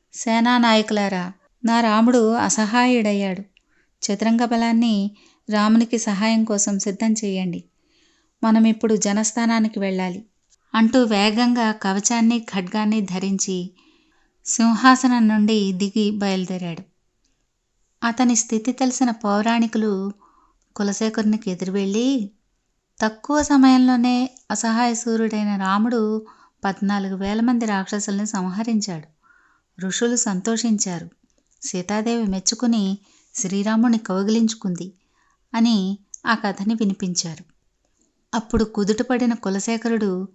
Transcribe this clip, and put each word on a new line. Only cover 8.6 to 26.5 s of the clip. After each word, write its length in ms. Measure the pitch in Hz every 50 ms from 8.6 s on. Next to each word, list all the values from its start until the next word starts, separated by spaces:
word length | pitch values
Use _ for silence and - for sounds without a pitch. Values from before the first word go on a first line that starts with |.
| 220
ఇప్పుడు 280 | 226 220 220 - 220 220
జనస్థానానికి 840 | 202 - 202 202 214 220 - - 240 233 226 226 226 220 220 220 208
వెళ్ళాలి," 460 | 196 196 190 185 185 185 180 190 226 _ _ _ _ _ _ _ _ _ -
అంటూ 280 | 220 226 220 247 262 247
వేగంగా 680 | 214 214 196 202 214 208 240 247 240 240 240 226 214
కవచాన్ని, 680 | 214 220 - 196 190 202 202 - 240 233 226 226 240 233
ఖడ్గాన్ని 640 | 226 - - 196 180 180 - 214 214 214 214 220
ధరించి 720 | 196 185 175 185 190 196 196 190 - - 185 180 180 185 - _ _ _ _ _ _ _ _ _ _ _ _ _ -
సింహాసనం 840 | - - - 226 226 226 214 262 262 262 262 - 254 247 240 226
నుండి 460 | 214 214 214 208 208 220 214 202 196 190
దిగి 380 | 180 202 196 - 220 214 202
బయలుదేరాడు. 800 | 214 208 202 196 190 190 185 175 185 185 180 170 165 - 190 _ _ _ _ _ _ _ _ _ _ _ _ _ _ _ _ _ _ _ _ _ _ - -
అతని 320 | 233 226 - 254 240 240
స్థితి 360 | 220 - - 220 220 220 262
తెలిసిన 400 | 254 - 269 254 254 - 262 247
పౌరాణికులు 1000 | 226 226 - 202 202 208 214 226 233 233 226 226 - 220 220 214 202 190 190 202 202 _ _ _ _ _ _ _ _ _ _ _ -
కులశేఖరునికి 760 | - 202 202 196 - 220 220 220 226 220 214 214 220 - 190
ఎదురువెళ్ళి, 800 | 180 175 185 190 185 202 196 196 196 220 240 262 277 254 202 202 _ _ _ _ _ _ _ _ _ _ _ _ _ -
"తక్కువ 400 | 220 220 220 - - - 294 302
సమయంలోనే 880 | 294 285 294 269 262 262 262 254 254 254 254 240 240 247 247 247 254 254 - - _ -
అసహాయ 420 | 214 208 - 226 226 226 247 240 233
సూర్యుడైన 640 | 226 - 233 226 226 226 220 214 214 214 208 202
రాముడు 680 | 196 190 190 196 208 220 240 247 233 214 214 220 220 220 - - _ _ _